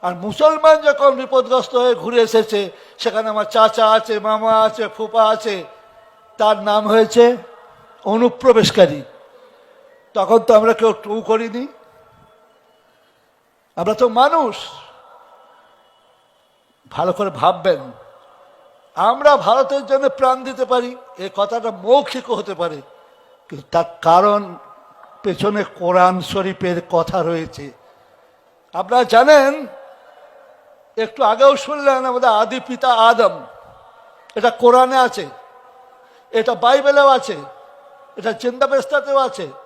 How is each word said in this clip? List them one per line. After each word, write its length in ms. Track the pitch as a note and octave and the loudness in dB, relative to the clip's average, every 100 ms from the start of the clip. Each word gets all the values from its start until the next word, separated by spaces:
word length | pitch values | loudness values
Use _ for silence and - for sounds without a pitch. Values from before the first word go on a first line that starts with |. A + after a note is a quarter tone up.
আর 120 | F#3 | -8
মুসলমান 640 | F3+ G3 G#3 D4+ D#4 D#4 D#4 | -8 -10 0 0 4 4 4
যখন 300 | D4+ C#4+ C#4 | 2 2 2
বিপদগ্রস্ত 640 | C4 C4 C4 A#3+ B3+ - | 0 -2 -2 0 -2 -2
হয়ে 200 | B3 B3 | -2 0
ঘুরে 260 | A#3+ A3 A#3+ | -2 -2 0
এসেছে, 500 | A3 A3 G#3+ G#3 G3 - - _ | 2 0 0 -4 -6 -12 -20 _
সেখানে 300 | A#3 G#3 A3 | -6 -4 -4
আমার 160 | G#3+ | -4
চাচা 460 | G#3 A3+ A3 A3 A3 | -4 2 2 4 2
আছে, 280 | A3 A3 G#3+ | 2 0 -6
মামা 440 | G#3 G#3+ A3 A3 | -2 -2 0 2
আছে, 260 | A3 A3 G#3+ - | 2 -2 -10 -8
ফুপা 320 | A3 A3+ A3 | -6 0 2
আছে, 360 | A3 A3+ G3 D3+ - _ _ _ _ _ _ | 0 -4 -8 -10 -20 _ _ _ _ _ _
তার 240 | G#3+ G#3 | 0 0
নাম 260 | G3 G#3 G#3+ | 0 -2 2
হয়েছে 480 | G#3+ A3 A#3 A#3+ B3 - - - - _ _ | 2 2 4 4 2 -8 -20 -20 -20 _ _
অনুপ্রবেশকারী। 1000 | - A3 A#3+ A#3+ C4 A3 G3+ - F3 D3 C3+ - _ _ _ _ _ _ _ _ _ | -4 0 0 0 2 4 4 4 2 2 -12 -20 _ _ _ _ _ _ _ _ _
তখন 240 | - F#3 A3+ | -4 2 2
তো 160 | A3+ | 4
আমরা 180 | G#3+ A3 | 2 2
কেউ 200 | A3 A3+ | 0 0
টু 280 | G#3 G#3 A3 | -2 -8 -10
করিনি, 460 | G#3+ A3 A3+ A3 C#4 - _ _ _ _ _ _ _ _ _ _ _ _ _ _ _ _ _ _ _ - | -4 -4 -4 -10 -12 -16 _ _ _ _ _ _ _ _ _ _ _ _ _ _ _ _ _ _ _ -8
আমরা 180 | F3 | -4
তো 140 | G#3+ B3 | 0 0
মানুষ। 480 | A3+ C4+ E4 C4 - - - - - - - _ _ _ _ _ _ _ _ _ _ _ _ _ _ _ _ _ | 2 2 2 -2 -6 -14 -20 -20 -20 -20 -20 _ _ _ _ _ _ _ _ _ _ _ _ _ _ _ _ _
ভালো 220 | - F3 | -6 -4
করে 180 | F3+ G3+ | -4 -6
ভাববেন, 640 | C#3 D#3 F3+ D#3 D3+ C3 B2 - _ _ _ _ _ _ _ _ | 0 0 0 -2 -4 -6 -20 -20 _ _ _ _ _ _ _ _
আমরা 420 | - G3 C4 D4 C#4+ | -2 -2 2 4 4
ভারতের 500 | E3 B3 C4+ C#4 - | 2 0 0 -4 -2
জন্য 220 | C4+ C#4 | -2 -2
প্রাণ 360 | C4+ C4 C4 | 0 0 0
দিতে 200 | B3+ C4 | -6 -8
পারি, 320 | B3+ B3+ B3 B3 - - | -2 -2 -4 -12 -20 -14
এ 100 | F#3+ G3 | -12 -6
কথাটা 340 | G3+ A#3 A3+ | -4 -4 -8
মৌখিক 600 | F#3+ F#3+ C4+ - B3+ A#3+ | -10 0 0 0 -10 -8
হতে 240 | G#3+ G3+ | -8 -8
পারে, 280 | F3 E3+ D3+ C3+ _ _ _ _ _ _ | -8 -8 -8 -18 _ _ _ _ _ _
কিন্তু 180 | D3 - | -20 -6
তার 140 | E3+ E3+ - | -4 -4 -2
কারণ 540 | E3 E3+ G3+ G#3 G3 E3+ - - _ _ - - | 2 4 4 0 -4 -16 -20 -20 _ _ -20 -12
পেছনে 420 | G#3 F3+ G3+ G#3 | -8 -4 -4 -4
কোরআন 560 | G3+ - F3 F3+ F3+ F#3 | -8 -6 0 4 4 2
শরীফের 640 | E3 G3 F#3+ F#3 F3+ F3 F3 | -6 -6 -6 -6 -4 -6 -2
কথা 320 | E3+ E3 F#3 | -2 -2 -4
রয়েছে। 480 | E3 E3+ D#3+ - C#3+ - _ _ _ _ _ _ _ _ _ | -4 -6 -8 -14 -18 -20 _ _ _ _ _ _ _ _ _
আপনারা 320 | E3+ F#3 A#3+ | -10 -2 0
জানেন, 640 | B3 A3+ C4 D4+ C4+ C#4+ C4+ - - - - - - - - _ _ _ _ - | 2 4 6 6 4 -2 -10 -18 -20 -20 -20 -20 -20 -20 -20 _ _ _ _ -8
একটু 280 | A3 A3 | -8 -2
আগেও 320 | A#3+ A3 C4+ C#4 | 0 4 4 4
শুনলেন 480 | - D4 C#4 C4 | -4 -2 0 0
আমাদের 260 | C4 B3 B3 | -2 0 2
আদি 300 | G#3+ A3 B3+ | 2 0 -4
পিতা 340 | B3+ B3 C4 | -10 -6 0
আদম, 460 | A#3 A3+ A3+ G#3+ E3+ - - - - - _ _ _ _ | 4 4 4 2 0 -16 -20 -20 -20 -20 _ _ _ _
এটা 160 | - A#3 | -2 -2
কোরআনে 480 | A#3 A#3+ B3 B3+ C4 | 2 4 4 4 2
আছে, 280 | B3 A3+ D3+ - - _ _ _ - _ _ _ _ | 0 -2 -12 -16 -20 _ _ _ -20 _ _ _ _
এটা 240 | A3 A3+ | -4 -2
বাইবেলেও 540 | A3+ A#3 C4+ C#4 C#4+ C#4 | 0 2 2 2 4 4
আছে, 280 | C4 - E3 C#3+ - - - - - - - | 4 0 -12 -12 -20 -20 -20 -20 -20 -20 -10
এটা 160 | G3+ | -8
জিন্দাবেস্তাতেও 840 | A3 B3 B3 C4+ C4+ C4+ D4 C#4 C#4 | -6 -6 -2 -2 -2 -2 -4 0 -2
আছে। 300 | C4 C4+ D#3+ - | -2 -6 -14 -14